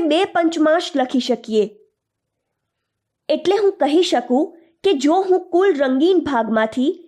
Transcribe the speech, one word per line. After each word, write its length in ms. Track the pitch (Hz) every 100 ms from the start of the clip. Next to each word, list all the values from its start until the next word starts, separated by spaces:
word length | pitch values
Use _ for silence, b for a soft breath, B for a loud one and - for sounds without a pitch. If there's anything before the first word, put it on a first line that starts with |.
| 330
બે 100 | 311 392 359
પંચમાંશ 540 | 330 330 311 330 349 277
લખી 300 | 254 262 247
શકીએ. 340 | 233 - 214 214 - _ _ _ _ _ _ _ _ _ _ _ _ _ _ -
એટલે 260 | 302 339 403
હું 120 | 403 -
કહી 240 | 294 311 359
શકું 400 | 262 240 254 320 B B B
કે 100 | 381 294 285
જો 160 | 359 381
હું 180 | 370 359
કુલ 260 | 339 392 285
રંગીન 380 | 269 262 330 370 294
ભાગમાંથી 640 | 247 220 220 220 254 277 381